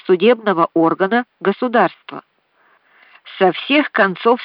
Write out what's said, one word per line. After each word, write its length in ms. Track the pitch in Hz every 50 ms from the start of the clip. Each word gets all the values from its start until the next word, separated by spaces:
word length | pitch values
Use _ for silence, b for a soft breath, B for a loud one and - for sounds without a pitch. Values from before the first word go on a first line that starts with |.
| -
судебного 640 | - 190 170 190 226 247 226 220 202 185 165 170 - -
органа 500 | 165 165 165 160 151 185 190 226 240 247 _ _ _
государства. 840 | - 190 196 - 254 247 226 233 190 165 - _ - - - - _ _ _ _ _ _ b b b b b b b b b b b b b b b - - -
Со 140 | 196 180
всех 380 | 160 - - - 277 302 285 -
концов 480 | - - 202 196 175 - - 233 254 233